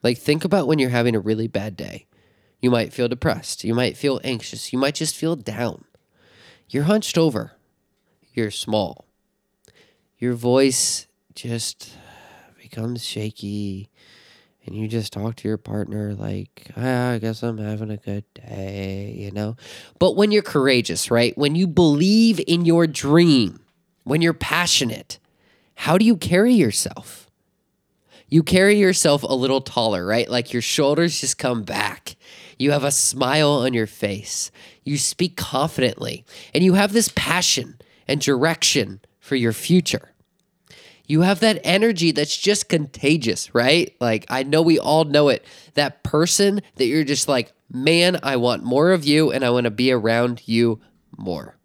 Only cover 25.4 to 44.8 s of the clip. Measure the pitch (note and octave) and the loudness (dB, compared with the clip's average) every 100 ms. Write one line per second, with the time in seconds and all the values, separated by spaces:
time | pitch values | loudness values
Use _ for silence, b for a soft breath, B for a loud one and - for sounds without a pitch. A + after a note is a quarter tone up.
25.4 | _ _ _ - - F3 A3 G#3 - F3 | _ _ _ -8 0 4 4 2 2 2
26.4 | A3+ B3 C3 - - - - - _ _ | 4 4 4 0 -6 -10 -20 -20 _ _
27.4 | _ _ _ _ _ _ b b b D#3 | _ _ _ _ _ _ b b b 2
28.4 | D3 F#3 G3 G#3 F#3+ F#3 E3 C#3+ C#3 C3 | 4 4 6 6 4 4 2 2 0 -2
29.4 | C3 C3+ C3 - A2+ G2 F2+ A2 B2 A#2+ | 0 0 -2 -2 -2 -2 0 0 0 -2
30.4 | A#2+ B2 A2+ - C#3+ D3 E3+ D#3 C3 - | -4 -6 -4 0 2 2 0 -2 -6 -4
31.4 | C3 A#2+ G2 G2+ G#2 G2+ - - B B | -4 -4 -4 -4 -4 -4 -16 -18 B B
32.4 | B B C3+ D3 C3+ - - C3 B2+ D3 | B B 0 0 0 0 -2 0 0 2
33.4 | D3+ C#3+ B2+ B2 A2 - G#2 G2 G2+ - | 4 2 0 0 -4 -4 -6 -4 -8 -10
34.4 | - B B B - C#3+ - - F3+ - | -10 B B B -8 -4 -4 -2 -4 -4
35.4 | - C3 D#3 - B2+ - A2+ - _ B | -6 -2 -2 0 -2 -2 -10 -10 _ B
36.4 | B - F#3 F#3 G3+ G#3 A3 - - E3+ | B 0 2 4 4 2 0 -2 0 0
37.4 | F3+ - - - b b b D3 C#3+ C3+ | 0 -2 -4 -16 b b b -2 0 0
38.4 | D#3 E3 - D3 G2+ G2 _ _ - C3+ | 0 0 0 0 -2 -8 _ _ -6 0
39.4 | A#2 A2 - F3+ E3 - - _ _ _ | 0 -2 2 2 2 -6 -8 _ _ _
40.4 | _ _ _ B B B _ D3+ F3+ G3 | _ _ _ B B B _ 2 4 4
41.4 | A3 G3 - F#3 A3+ F#3+ E3 D3 D3 - | 2 0 0 2 2 2 0 0 -2 -2
42.4 | F#3+ G3+ - E3+ D3 - C#3+ D#3+ A2+ - | 0 0 0 -2 -2 -2 2 2 2 -4
43.4 | - B2 A#2+ E3 - _ B2 A2 - B2+ | -2 0 4 4 2 _ -2 0 -2 -4
44.4 | C3+ D3+ E3 D#3+ | 0 2 4 2